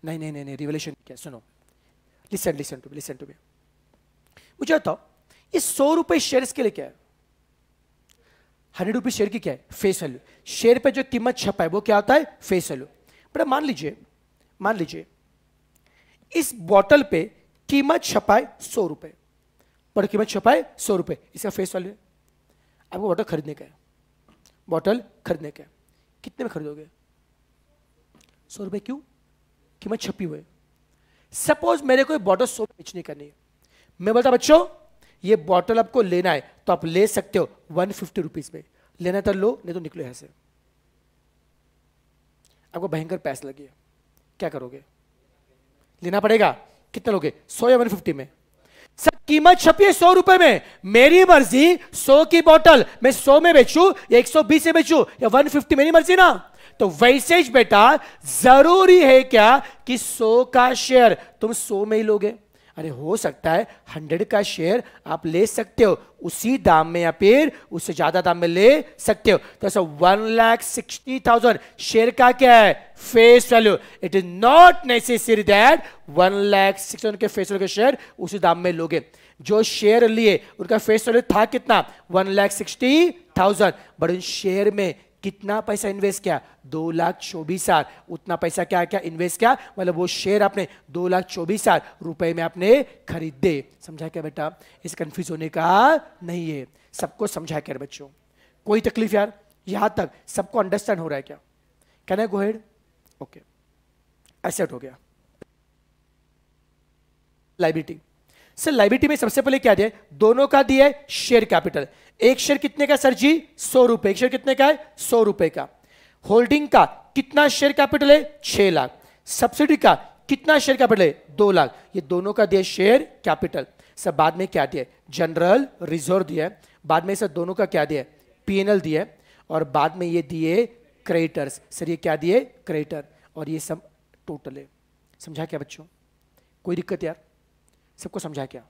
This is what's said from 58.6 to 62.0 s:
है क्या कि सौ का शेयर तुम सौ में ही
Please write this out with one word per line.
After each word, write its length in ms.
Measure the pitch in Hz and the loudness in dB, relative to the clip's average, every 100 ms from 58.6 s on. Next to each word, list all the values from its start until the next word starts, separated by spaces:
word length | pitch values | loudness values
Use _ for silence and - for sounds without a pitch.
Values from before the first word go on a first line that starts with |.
| 294 359 370 359 | 8 6 8 8
है 200 | 277 262 | 8 6
क्या 340 | 262 226 214 269 - - - | 6 4 6 4 0 -20 -8
कि 120 | 247 | -8
सौ 460 | - - 220 233 254 | -8 -4 0 0 2
का 260 | 254 247 254 | 2 2 0
शेयर 380 | - 254 233 175 - _ | 2 4 6 2 -8 _
तुम 120 | 220 | -8
सौ 300 | 233 - 202 | -8 -8 -6
में 120 | 214 | -2
ही 60 | 220 | -2